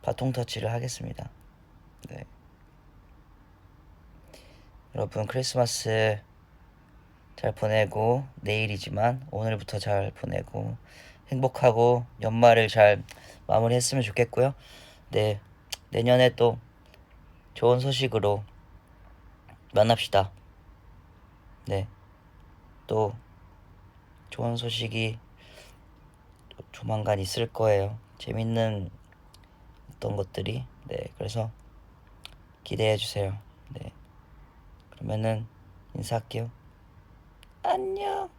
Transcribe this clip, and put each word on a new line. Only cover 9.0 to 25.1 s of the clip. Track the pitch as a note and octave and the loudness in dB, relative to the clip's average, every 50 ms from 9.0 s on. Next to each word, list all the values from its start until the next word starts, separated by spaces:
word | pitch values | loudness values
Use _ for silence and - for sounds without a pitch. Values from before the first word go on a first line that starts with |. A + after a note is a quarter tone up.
| G#2+ A#2+ B2 C3 C3 - | 0 0 0 -2 -8 -10
오늘부터 | - G#2 A2 A2+ A2 G#2 G2 - - G2+ | -8 -4 -4 -2 -4 -4 -6 -8 -8 -6
잘 | - G#2 G2+ G2 G2 G2+ - | -2 -2 0 0 0 -4 -6
보내고 | - - - - - - - - G#2+ G#2+ A2 A2+ - - - - - - - - - - - | -10 -8 -6 -6 -6 -6 -6 -8 -8 -6 -6 -8 -10 -14 -20 -20 -20 -20 -20 -20 -20 -10 -6
행복하고 | C3+ B2+ C3 B2+ - - - B2+ A2 A2+ A#2 A#2+ B2 A#2+ A#2+ - - - G#2+ | -4 0 0 -2 0 4 4 4 6 6 4 4 4 4 0 -6 -12 -6 -4
연말을 | A2 A2 A#2 A#2 A#2+ A2+ A2+ A2+ G#2 | -2 2 8 8 8 8 8 6 4
잘 | - A2+ G#2 G#2 G#2 G2+ G#2+ - - - - - - - - | 6 8 8 8 8 4 -2 -14 -18 -20 -20 -20 -20 -18 -4
마무리했으면 | - - A2 A2+ A#2 A#2+ B2 A#2+ - - C#3 A#2+ | 0 2 2 4 4 2 2 0 0 0 0 -2
좋겠고요. | G#2+ G2 - A#2+ - - - B2 C3+ C#3 - - - - - - - - - - - | -2 0 0 0 0 2 2 2 2 0 -4 -16 -20 -20 -20 -20 -20 -20 -20 -18 -4
네, | - A2 G#2+ G#2+ G#2 G#2 - - - - - - - - - - | -2 0 0 0 -2 -4 -8 -16 -20 -20 -14 -14 -14 -14 -14 -4
내년에 | - - A#2 B2 B2 B2+ B2+ B2 A#2+ | -2 0 4 6 8 8 8 6 6
또 | - A#2 A#2 A2+ A#2 - - - - - - - - - _ - - - - - - - - - | 4 2 2 2 0 -10 -18 -20 -20 -20 -20 -20 -20 -20 _ -20 -20 -20 -20 -20 -20 -20 -18 -8
좋은 | - - A#2+ B2 B2+ | 2 4 4 4 4
소식으로 | B2+ C#3 C3+ B2 C3+ B2+ A2 A2 G2 G#2 G2+ G2+ G#2 - - - - - - - - - - - - - - - - - - - - - - - - - - | 2 0 0 0 -2 0 0 0 2 2 0 0 -4 -12 -20 -20 -20 -20 -20 -20 -20 -20 -20 -20 -20 -20 -20 -20 -20 -20 -20 -20 -20 -20 -20 -20 -20 -4 2
만납시다. | G#2+ G#2+ A2+ A#2 - - - - G2 F#2+ G2 - - - - - - - - - - - - - - - - - - - - - - - - - - - | 4 6 6 4 2 2 2 2 2 2 2 -4 -18 -20 -20 -20 -20 -20 -20 -20 -20 -20 -20 -20 -20 -20 -20 -20 -20 -20 -20 -20 -20 -20 -20 -20 -16 -8
네, | - G2+ G2 G2+ - - - - - - - - - - - - - - - - - - - - | -4 -4 -4 -4 -6 -10 -20 -20 -20 -20 -20 -20 -20 -20 -20 -20 -20 -20 -20 -20 -20 -20 -20 -8
또 | - - A2 A2 G#2 A2 A2+ - - - - - - - - - - - - - - _ - - - - - - - | -2 0 0 0 0 -2 -8 -16 -20 -20 -20 -20 -20 -20 -20 -20 -20 -20 -20 -20 -20 _ -20 -20 -20 -20 -20 -20 -18
좋은 | - - A#2 A#2 A#2 | -10 -6 -4 -4 -4
소식이 | A#2 A#2+ A#2 A2 - A#2 A2+ A2 A2+ A2+ A2 | -4 -6 -6 -6 -6 -6 -4 -4 -2 -2 -2